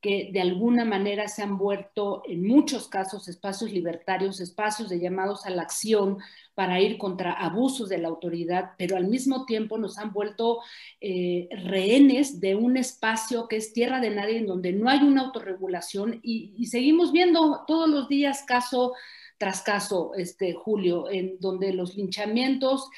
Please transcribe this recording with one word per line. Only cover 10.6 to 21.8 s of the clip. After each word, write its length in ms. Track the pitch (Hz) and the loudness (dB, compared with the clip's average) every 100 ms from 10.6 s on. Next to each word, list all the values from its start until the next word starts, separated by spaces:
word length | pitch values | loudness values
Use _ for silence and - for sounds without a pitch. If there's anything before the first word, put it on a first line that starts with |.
| - - - - | -4 -20 -20 -12
eh, 480 | 208 180 180 175 180 208 | -6 -2 0 -2 -4 -10
rehenes 800 | 180 190 190 254 277 247 285 175 | -2 0 4 8 8 8 2 0
de 140 | 190 196 | 0 2
un 200 | 240 262 | 2 2
espacio 720 | 247 - 220 220 - 233 226 | 0 -2 -2 -2 -2 -4 -2
que 80 | 220 | -6
es 160 | 220 | -4
tierra 300 | - 240 262 | -2 0 0
de 80 | 226 | -2
nadie, 300 | 208 202 226 | -2 -2 -2
en 60 | 214 | -2
donde 280 | 180 180 | -2 -2
no 160 | 190 233 | 0 4
hay 100 | 277 | 6
una 220 | 285 269 | 6 6
autorregulación 1000 | 262 233 196 185 185 175 - 202 208 233 | 2 -6 -8 -6 -4 -6 -6 -4 -4 -4
y, 320 | - 226 - 190 | -4 -6 -6 -8
y 80 | 240 | -4
seguimos 480 | 240 262 320 339 | 0 4 6 6
viendo 500 | 294 359 330 311 277 - | 6 6 6 4 2 0
todos 220 | 320 330 | 2 4
los 220 | 294 247 | 2 2
días 340 | 277 285 277 - | 0 2 0 0
caso 460 | 247 247 254 254 247 - - - _ | 0 0 0 0 -2 -14 -20 -20 _
tras 240 | 196 185 | -4 -2
caso, 500 | - 202 196 190 160 196 | -2 -2 0 -2 -2 -4
este, 340 | 180 - 185 | -8 -4 -4
Julio, 580 | 170 - 214 180 175 160 | -4 -2 0 2 0 -2
en 280 | 190 185 185 | -4 -4 -4
donde 320 | 190 185 196 | -4 -2 -2
los 240 | 185 | -2